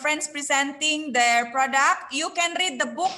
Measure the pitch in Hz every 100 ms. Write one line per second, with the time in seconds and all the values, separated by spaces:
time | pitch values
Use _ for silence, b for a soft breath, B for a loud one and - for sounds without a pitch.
0 | 302 302 - 285 285 277 285 285 311 302
1 | 302 247 240 233 240 262 262 269 302 359
2 | - 269 339 359 339 349 370 254 254 233
3 | 370